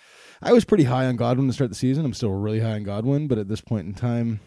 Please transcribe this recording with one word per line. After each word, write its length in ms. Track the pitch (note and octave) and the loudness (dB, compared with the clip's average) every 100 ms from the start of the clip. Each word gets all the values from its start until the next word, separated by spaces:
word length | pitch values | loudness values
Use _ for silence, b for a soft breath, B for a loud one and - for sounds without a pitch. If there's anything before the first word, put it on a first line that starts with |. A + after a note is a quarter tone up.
| B B B B | B B B B
I 140 | - | 4
was 100 | A#3+ | 4
pretty 200 | - G#3 | 6 4
high 200 | B2+ B2+ | 4 2
on 120 | C3 A#2+ | 0 0
Godwin 320 | A#2+ B2 C3+ | 0 2 0
to 40 | |
start 160 | A#2 B2+ | 0 -2
the 80 | F#2 | 0
season. 300 | B2+ C3+ D3+ | 0 0 -2
I'm 80 | |
still 180 | - A2 | -2 -2
really 280 | F#2+ G#2+ A2 | -2 -2 0
high 120 | A2+ G#2+ | -2 -2
on 80 | |
Godwin, 440 | G2+ G2+ A#2+ C#3+ D3+ | -6 -4 -2 0 0
but 80 | A2+ | -2
at 120 | G2 | -2
this 120 | G#2+ | -6
point 260 | - A2 E2 | -4 -6 -6
in 60 | |
time, 480 | F#2 A#2+ A#2+ A#2 G#2+ | -6 -4 -2 -2 -4